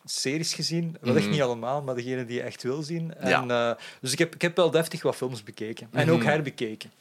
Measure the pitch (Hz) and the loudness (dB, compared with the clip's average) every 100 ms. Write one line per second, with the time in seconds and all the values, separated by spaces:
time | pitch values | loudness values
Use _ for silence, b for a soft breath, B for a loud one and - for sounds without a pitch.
0 | - - 131 151 165 - 156 170 170 160 | -8 -4 -2 -2 -2 -2 -2 -2 -2 -4
1 | - 156 208 156 127 120 117 143 139 123 | 2 4 4 2 2 0 -2 -2 -2 -4
2 | 120 127 120 123 120 - 120 139 147 170 | -2 -4 -4 -4 -6 -6 -4 -4 -4 -4
3 | 165 - - - 123 120 117 113 B B | -6 -4 2 2 2 2 2 -2 B B
4 | 135 127 165 - 175 170 170 160 165 165 | -4 2 0 2 0 4 4 4 0 -2
5 | 143 117 131 120 104 - 107 113 117 147 | -2 0 -4 -6 -12 -10 -8 -8 -4 2
6 | 151 165 156 151 143 - 113 110 - - | 4 6 4 2 0 -4 -6 -6 -14 -16